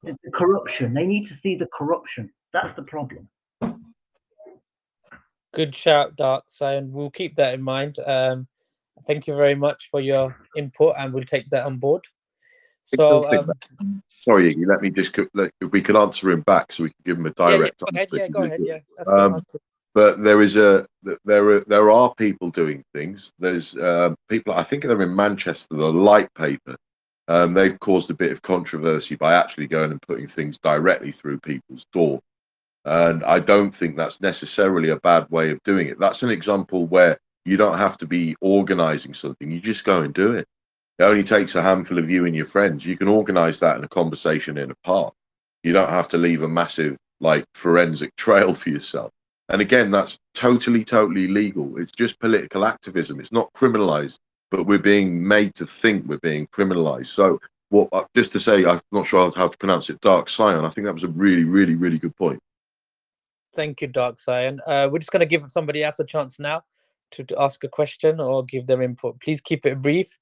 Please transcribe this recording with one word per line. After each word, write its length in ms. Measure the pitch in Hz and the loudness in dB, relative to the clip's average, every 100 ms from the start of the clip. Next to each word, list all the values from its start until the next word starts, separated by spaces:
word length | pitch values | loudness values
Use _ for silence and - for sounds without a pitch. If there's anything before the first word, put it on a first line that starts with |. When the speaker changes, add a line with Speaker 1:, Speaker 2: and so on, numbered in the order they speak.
Speaker 1:
The, 160 | - 139 | -16 -16
the 80 | - | -12
corruption, 640 | - 175 196 - - - 131 | -4 0 0 -4 -8 -6 -4
they 100 | 175 | -2
need 220 | 208 202 | -4 -6
to 80 | - | -8
see 120 | 196 185 | -6 -6
the 120 | 175 - | -8 -8
corruption. 540 | 147 170 - - 107 _ _ | -4 -4 -6 -14 -16 _ _
That's 220 | 170 175 - | -6 -6 -12
the 80 | |
problem. 440 | 139 156 139 - - _ _ _ 233 - - _ _ _ _ _ 622 _ _ _ _ _ _ - _ _ _ | -14 -12 -12 -14 -20 _ _ _ -10 -10 -20 _ _ _ _ _ -20 _ _ _ _ _ _ -20 _ _ _
Speaker 2:
Good 220 | - 156 135 | -6 -6 -4
shout, 400 | - 147 143 - | 2 2 2 -2
Dark 300 | 135 131 _ | -2 -2 _
Scion. 440 | - 139 139 135 | -8 -6 -4 -8
We'll 200 | 135 143 | -10 -12
keep 240 | - 180 151 | -8 -10 0
that 180 | 139 | 0
in 80 | 131 | 0
mind. 360 | 131 131 143 143 147 | -6 -6 -6 -8 -4
Um, 420 | 131 131 131 127 _ _ _ _ _ - | 0 0 -2 -10 _ _ _ _ _ -6
thank 180 | 151 147 | -6 -4
you 100 | 143 | 0
very 200 | 143 139 | 2 2
much 340 | 143 143 - | -2 -4 -8
for 100 | 143 | -6
your 380 | 135 135 135 131 _ 156 | -2 0 -2 -6 _ -12
input, 400 | 143 _ 156 139 | -12 _ 2 2
and 120 | 135 | -6
we'll 120 | 131 | -8
take 260 | 127 139 120 | -4 -6 -2
that 160 | 139 135 | -4 -4
on 120 | 131 | -4
board. 260 | 139 170 _ _ _ _ _ _ _ _ - | -2 -2 _ _ _ _ _ _ _ _ -8
Speaker 3:
Think 140 | - | 2
Speaker 2:
So, 240 | 151 151 | 6 6
Speaker 3:
something 260 | 147 147 160 - - _ | 4 0 0 -8 -12 _
Speaker 2:
um, 240 | 202 196 _ | -8 -8 _
Speaker 3:
Sorry, 460 | _ - 104 87 | _ 4 6 6
Iggy, 140 | 76 90 | 2 0
let 140 | 95 | 0
me 100 | 98 | 0
just 220 | 92 92 | -2 -4
co-, 140 | - 101 | -4 -4
let, 180 | 101 95 _ | -2 -4 _
if 100 | 95 | -2
we 100 | 101 | -2
could 140 | 92 107 | 2 4
answer 340 | 104 - 95 | 4 0 0
him 120 | 85 | 0
back 300 | 78 92 - | 2 2 0
so 120 | - | -6
we 60 | 82 | -8
can 80 | _ - | _ -8
give 120 | 85 | -6
him 80 | 80 | -6
a 80 | 78 | 0
Speaker 2:
Yeah, 120 | 87 | 2
yeah, 80 | 85 | 4
Speaker 3:
direct 220 | 78 - | 2 -4
Speaker 2:
go 80 | - | -10
ahead, 140 | 175 | -6
Speaker 3:
answer, 160 | 190 196 | -6 -6
Speaker 2:
yeah, 100 | 190 | -6
go 140 | 160 | -4
Speaker 3:
because 60 | 165 | -6
Speaker 2:
ahead, 120 | 156 | -4
Speaker 3:
it 80 | 87 | -8
Speaker 2:
yeah. 120 | 156 _ _ | -8 _ _
That's 120 | 95 | 2
the 100 | 98 | 4
Speaker 3:
Um, 140 | 98 90 | 4 2
Speaker 2:
answer. 240 | - 156 _ _ _ - | -8 -18 _ _ _ 4
Speaker 3:
but 280 | 104 92 | 4 6
there 180 | 104 104 | 4 6
is 160 | 104 101 | 6 6
a, 300 | 104 98 - _ | 6 6 2 _
th-, 140 | 98 87 101 | -12 -12 2
there 240 | 104 104 | 4 6
are, 100 | 104 | 4
there 300 | 101 104 107 | 4 4 6
are 220 | 110 123 | 6 4
people 380 | - 107 98 87 | 2 -4 -2 -6
doing 320 | 82 80 71 _ | -4 -4 -4 _
things. 400 | 73 76 98 - _ | -12 -10 -12 -20 _
There's, 360 | 90 90 78 - | -4 -4 -6 -6
uh, 360 | 90 87 87 80 _ | -2 2 0 -2 _
people, 240 | 110 104 | -6 -2
I 100 | 87 | -4
think 200 | 85 143 | -2 -6
they're 180 | 143 113 | -2 -2
in 140 | 90 92 | 0 0
Manchester, 600 | 104 98 - 82 - 76 | 0 -2 -6 -8 -8 -2
the 160 | 78 | 0
Light 400 | 82 101 104 98 - | 4 6 6 4 -6
Paper. 400 | 78 71 - 64 _ _ _ _ - | -6 -6 -10 -18 _ _ _ _ 0
Um, 260 | 85 87 90 | 2 2 4
they've 240 | 95 95 | 2 0
caused 320 | - 92 85 | 0 0 0
a 40 | 82 | -4
bit 160 | 85 | -4
of 120 | 65 | -4
controversy 720 | - 92 85 80 80 78 - 73 | -4 -4 -4 -6 -2 -2 -4 -4
by 180 | 80 | 2
actually 340 | 87 - - 71 | 2 2 -6 -6
going 240 | 80 78 | -2 -2
and 100 | 73 | -6
putting 260 | _ 69 71 | _ -10 -10
things 320 | - 76 73 | -10 -10 -6
directly 520 | 80 76 85 87 - | -2 0 2 0 -2
through 280 | 73 73 69 | -12 -10 -10
people's 480 | - 69 _ - - | -8 -10 _ -20 -10
door. 280 | 92 80 69 _ _ _ _ _ _ 73 | 0 0 0 _ _ _ _ _ _ -4
And 360 | 82 85 82 80 | 2 2 0 0
I 140 | 85 | 0
don't 320 | 80 104 101 | 4 2 2
think 260 | - 85 73 | -2 -6 -4
that's 240 | 80 - | -8 -4
necessarily 680 | 98 87 - - 98 90 80 | -6 -6 -10 0 0 2 0
a 80 | 78 | 0
bad 280 | 90 85 78 | 2 2 2
way 220 | 82 80 | -2 -2
of 100 | 76 | -4
doing 260 | - 95 78 | -2 -2 -2
it. 100 | - | -2
That's 240 | 98 - | -2 -2
an 60 | 123 | -4
example 560 | 104 82 101 90 92 85 | -4 -2 -2 -2 -4 0
where 340 | 90 90 78 _ _ | 4 4 4 _ _
you 140 | - 95 | -2 2
don't 200 | 104 85 | 2 2
have 200 | 98 - | -2 -4
to 100 | 80 | -6
be 260 | 87 82 80 | -4 -4 -4
organising 760 | 95 98 95 90 82 76 67 | 2 2 2 0 0 -2 -8
something. 380 | - 73 67 73 | -14 -14 -12 -10
You 80 | 85 | -10
just 240 | 101 104 | -8 -6
go 200 | - 92 | 0 0
and 100 | 73 | 0
do 180 | 73 98 | -2 0
it. 160 | 117 - _ _ _ _ _ | -2 -8 _ _ _ _ _
It 60 | |
only 220 | 92 104 101 | 4 4 4
takes 300 | 107 95 92 | 0 0 -2
a 60 | |
handful 380 | 87 92 85 87 | 0 0 0 -4
of 100 | 80 | 0
you 160 | 92 87 | 0 0
and 80 | |
your 120 | 80 76 | -2 -4
friends. 400 | 98 101 76 76 | 0 0 -2 -8
You 100 | 87 | -4
can 140 | 98 | 0
organise 500 | 107 104 92 82 78 | 2 2 0 0 2
that 160 | 85 62 | 0 0
in 80 | |
a 60 | 73 | -4
conversation 680 | - 82 80 - 78 - 73 | -4 -4 -2 -4 -4 -4 -10
in 140 | 67 | -10
a 40 | 65 - | -12 -2
park. 280 | 95 80 _ _ _ _ _ | -2 -2 _ _ _ _ _
You 100 | 85 | 0
don't 160 | 90 92 | 2 2
have 180 | 87 87 | 0 0
to 80 | 82 | 0
leave 260 | 85 82 | 2 0
a 40 | 78 | -2
massive, 480 | 80 85 - 78 69 _ _ | -2 -4 -2 -4 -6 _ _
like, 260 | 80 76 - | 0 0 -2
forensic 600 | - 87 85 87 78 73 - | -6 2 4 4 0 -8 -8
<laughs> 20 | |
trail 360 | - 101 95 | 4 4 4
for 160 | 90 - | 0 -4
yourself. 420 | 73 - 69 55 _ _ _ _ | -6 -6 -10 -12 _ _ _ _
And 120 | 98 | -2
again, 300 | 101 127 107 | 2 2 4
that's 260 | 98 95 - _ | 2 0 -8 _
totally, 520 | - 127 123 120 117 107 | -2 2 2 2 0 2
totally 420 | 117 107 95 92 | 0 2 0 0
legal. 500 | 101 104 95 69 69 | 0 -2 -4 -8 -8
It's 140 | 87 | -12
just 300 | - 120 - | -4 -6 -4
political 420 | 113 107 67 98 | 0 0 0 -2
activism. 560 | 104 113 - 92 78 69 | -2 -2 -8 -6 -6 -8
It's 140 | - | -6
not 180 | 113 - | -4 -4
criminalised, 680 | - 131 113 98 76 73 - _ _ _ | 0 0 2 0 -2 -4 -12 _ _ _
but 160 | 95 90 | -6 0
we're 140 | 101 | 2
being 480 | 101 101 98 85 92 | 4 2 2 -2 2
made 280 | 104 101 - | 2 2 -4
to 100 | 85 | -14
think 400 | - 113 101 76 | -2 0 0 -4
we're 120 | 73 | -6
being 280 | 85 76 76 | -4 -6 -8
criminalised. 600 | - 95 90 78 64 64 | -4 -2 0 -2 -4 -8
So, 340 | - 95 87 - _ _ | 2 2 2 -6 _ _
what, 220 | 104 - | 2 4
uh, 140 | - - - | 0 -2 -2
just 160 | 113 | 0
to 80 | 104 | -2
say, 240 | 104 101 | 2 4
I'm 180 | 90 87 _ | 4 2 _
not 140 | 101 85 | -4 0
sure 220 | 92 90 82 | 2 2 2
how 140 | 90 | -2
to 80 | - | -2
pronounce 320 | 95 87 76 | -2 -2 -2
it, 100 | - | -2
Dark 300 | 107 92 - | 4 4 2
Scion, 340 | - 110 85 | 0 2 2
I 60 | 80 | -2
think 160 | 95 101 | -4 -8
that 80 | |
was 100 | 82 | -6
a 60 | 90 | -8
really, 340 | 80 98 90 | 0 2 4
really, 320 | 82 95 95 82 | 2 2 2 2
really 240 | 87 80 | 0 -2
good 160 | 85 - | -6 -4
point. 240 | 90 65 _ _ _ _ _ _ _ _ _ _ _ - | -4 -4 _ _ _ _ _ _ _ _ _ _ _ -8
Speaker 2:
Thank 260 | 151 143 | -8 -8
you, 60 | 143 | -6
Dark 320 | 127 123 117 | -2 -2 -4
Scion. 420 | - 123 127 139 156 | -4 -2 -2 -6 -4
Uh, 200 | 143 139 | 0 0
we're 80 | 151 | -2
just 120 | 156 | -2
gonna 140 | 190 165 | 0 0
give 180 | 165 143 | 0 -2
somebody 340 | 170 156 147 | -8 -6 -6
else 160 | 151 - | -6 -6
a 40 | |
chance 360 | 156 156 135 - | -8 -6 -8 -8
now 240 | 143 160 _ _ _ _ _ | -8 -8 _ _ _ _ _
to, 120 | - | -20
to 180 | 131 - | -10 -2
ask 220 | 139 - | -2 -2
a 40 | 135 | -14
question 520 | - 147 - 156 160 | -4 -4 0 -2 -2
or 260 | 135 135 127 | -2 -4 -4
give 220 | 131 127 | -10 -2
their 160 | 127 | -2
input. 360 | 127 123 120 - | -2 -6 -10 -10
Please 220 | - 151 | -6 -6
keep 240 | - 151 151 | -4 -4 -2
it 160 | 135 | -2
brief. 340 | 135 160 185 _ | -2 -2 -4 _